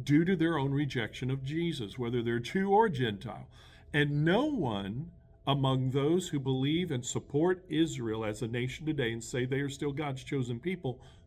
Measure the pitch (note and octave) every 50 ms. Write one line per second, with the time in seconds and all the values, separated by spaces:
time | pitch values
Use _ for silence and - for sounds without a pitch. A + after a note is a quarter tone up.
0 | B2+ - C#3+ D#3 E3+ F3 G3 D#3+ D#3+ E3 E3 D3 C3+ C#3 C#3 C#3 D3+ C3 - B2+
1 | G#2+ G#2+ - - B2+ B2 C3+ C#3 C3 C3+ D3+ E3 E3+ E3+ D3+ C3 A2 F#2+ - B2+
2 | A#2+ A#2 B2 B2 A2+ A#2 A#2 A#2+ B2 - - F#3+ F#3+ G3 G3 G#3 A#3 A3 D3+ B2
3 | B2+ A2+ G2+ F#2+ - A2 G2 - B1+ - - - - - - - - - - D3
4 | D3 D3 D3 D3 D3+ E3 F3+ A3+ D4 D#4 D4 A#3 D3+ A#2+ G#2+ G2 G2 F#2+ A2 B2+
5 | E3 F3 - - - - - - - C#3 C#3 C#3 C3+ C3+ C3 C3 C3 C3 B2 C#3+
6 | C3+ D3+ E3 F#3 F3+ - D#3 C#3+ B2+ C3+ C3+ C3 C3 C#3+ D#3 E3+ F3+ E3+ C#3+ B2
7 | B2 - - B2+ - - - C#3+ E3 F#3 F3+ F3+ - - D#3 D3+ E3 D#3+ C3+ C3+
8 | A#2 A2 A2 A2 A2 G#2+ G#2+ - B2 A2+ A#2 A#2+ B2 B2+ - - D#3 D#3 D3+ C#3+
9 | B2+ A2+ A2+ A#2 A2+ - - B2+ B2+ B2+ C3+ C3+ C#3+ C#3 C#3 - D#3 C#3+ C#3 C#3
10 | D#3 C#3+ C3+ C3 - - D3 C#3 B2 A#2+ A#2+ A#2 - F3 F#3+ F3 - C3 A#2+ -
11 | - - - - -